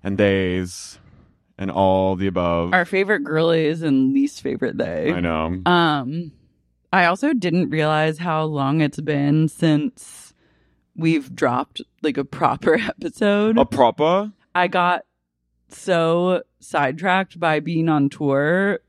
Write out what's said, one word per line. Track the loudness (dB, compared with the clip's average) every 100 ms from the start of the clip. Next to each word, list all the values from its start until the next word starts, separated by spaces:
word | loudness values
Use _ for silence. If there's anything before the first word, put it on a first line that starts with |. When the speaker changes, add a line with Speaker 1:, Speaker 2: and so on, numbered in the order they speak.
Speaker 1:
and | -6 0
theys | 2 2 0 -2 -6 -10 -18 -20 -20 -20 _ _ _ -10
and | -6
all | 0 2 4 2 0
the | -2
above. | 0 0 0 0
Speaker 2:
Our | -2
favorite | 0 -2 0 -2
girlies | -2 -2 0 0 0 -2
and | 0 2 2
least | 0 -2 -4
favorite | -8 -4 -6 -4
they. | -4 -2 -2
Speaker 1:
I | -2
know. | -2 -2 -4 -4 0
Speaker 2:
Um, | 2 2 -2 -4 -8 -10 -16 _ _ _ _ _
I | 2 2
also | 2 0
didn't | 0 0 0 0
realize | 0 0 2 0 -2
how | -4 -2
long | -2 -2 0 2
it's | 0 -2
been | -4 0 2 2 2
since | 2 2 2 0 -8 -20 -20 -20 _ _ _ _ _ _
we've | -2 0 0 -2
dropped, | -2 0 0 -4 -12 -18 _
like, | -4 -4
a | -6
proper | -2 -2 0 2
<laughs> | 2
episode. | 0 -6 -10 -2 0 2 2 2
Speaker 1:
A | 0
proper? | 4 2 4 2 2 -2 -12 _
Speaker 2:
I | -2 0
got | 0 0 -2 -6 _ _ _ _ _ _
so | -12 0 2 2 2 2 0 -4 _
sidetracked | -6 -2 -2 -2 0 0 -2 -2
by | 0 0
being | -2 -2 2
on | 2 0
tour | 0 0 2 2 2 0 -2